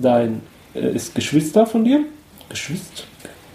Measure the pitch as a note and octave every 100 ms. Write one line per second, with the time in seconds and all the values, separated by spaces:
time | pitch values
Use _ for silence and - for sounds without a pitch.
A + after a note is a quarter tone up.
0 | B2+ A#2+ A2+ A2 - - - - B2+ A#2
1 | - - - D3 D#3 G#3+ A3 A3+ A#3 D4
2 | D4+ - - - - - - - - -
3 | - - - - -